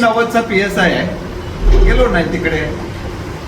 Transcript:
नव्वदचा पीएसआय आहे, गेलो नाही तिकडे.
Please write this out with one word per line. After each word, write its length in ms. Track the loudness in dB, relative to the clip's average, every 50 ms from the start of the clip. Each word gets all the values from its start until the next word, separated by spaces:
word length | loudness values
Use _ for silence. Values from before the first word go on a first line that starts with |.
नव्वदचा 400 | 2 2 2 2 0 0 0 -2
पीएसआय 520 | -2 0 0 0 0 0 0 0 0 2 2
आहे, 920 | 0 -2 -4 -6 -8 -8 -10 -10 -10 -10 -10 -8 0 4 4 6 6 6
गेलो 220 | 6 6 4 4 4
नाही 240 | 2 0 0 0 -2
तिकडे. 280 | -2 -2 -2 -2 -2 -4 -4 -6 -8 -10 -10 -10 -10 -10 -10 -10 -10 -10 -10 -10 -12 -8